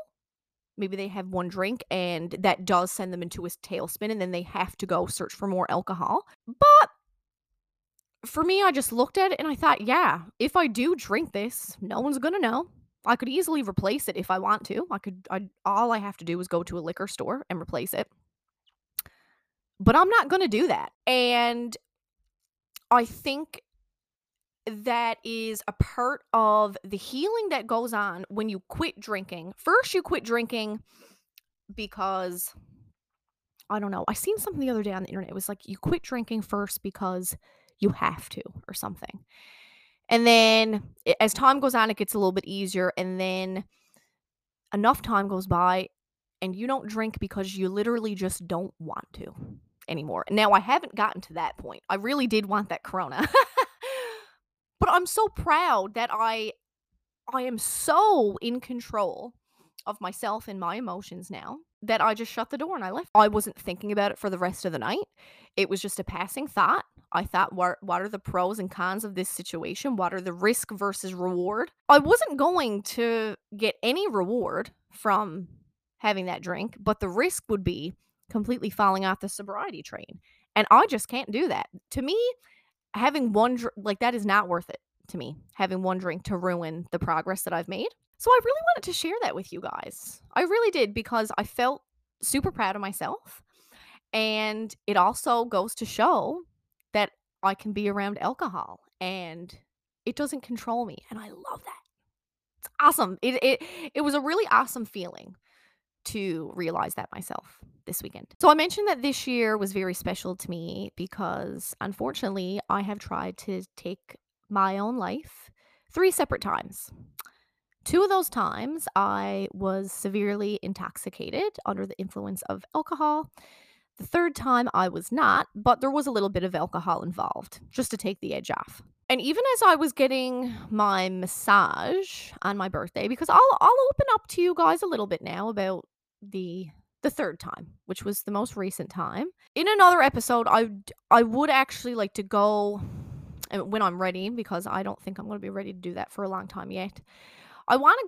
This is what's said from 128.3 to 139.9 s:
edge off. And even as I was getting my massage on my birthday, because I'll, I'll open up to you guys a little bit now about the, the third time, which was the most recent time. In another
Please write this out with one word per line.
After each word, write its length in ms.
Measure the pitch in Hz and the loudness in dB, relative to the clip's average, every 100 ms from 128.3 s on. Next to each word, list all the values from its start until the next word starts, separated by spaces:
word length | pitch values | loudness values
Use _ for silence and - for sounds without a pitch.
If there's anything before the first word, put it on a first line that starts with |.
edge 160 | 139 - | -6 -4
off. 320 | - - - - _ - | -6 -6 -14 -20 _ -2
And 120 | 254 | 0
even 220 | 247 349 523 | 0 0 2
as 80 | 480 | 4
I 120 | 427 320 | 6 6
was 160 | 311 | 4
getting 640 | - 262 262 254 247 254 226 - | 2 2 2 -2 -4 -6 -8 -4
my 380 | 214 208 190 185 | 2 2 2 0
massage 1200 | 185 180 - - 202 180 - 87 359 381 - - - | -2 -6 -2 6 6 6 2 -2 -2 -4 -8 -14 -8
on 160 | 190 202 | -4 -4
my 100 | 190 | -4
birthday, 400 | 151 101 - 208 | -4 -6 -4 -4
because 220 | 247 330 | -2 6
I'll, 280 | - 523 - | 8 10 8
I'll 280 | 359 494 523 | 8 8 6
open 160 | 571 571 | 2 2
up 160 | 440 - | 2 0
to 140 | - | 0
you 120 | 349 | 2
guys 280 | 339 320 339 | 4 4 4
a 40 | 370 | 0
little 200 | 254 202 | -2 -4
bit 160 | 175 | -4
now 260 | - 170 214 | -6 -6 -4
about 400 | 208 190 185 - _ _ _ | -2 -2 -4 -8 _ _ _
the, 460 | 202 196 180 175 170 - _ _ | -12 -8 -8 -8 -12 -16 _ _
the 80 | - | -4
third 300 | - 214 170 | -2 -4 -6
time, 280 | - - 170 - - | -12 -12 -16 -16 -12
which 180 | 190 | -8
was 180 | 202 202 | -6 -6
the 80 | - | -4
most 240 | 202 240 208 | -4 -4 -4
recent 340 | 190 - - | -8 -8 -10
time. 380 | 175 165 - 330 - _ | -8 -8 -6 -8 -10 _
In 120 | - 370 | -2 2
another 360 | 427 359 | 8 8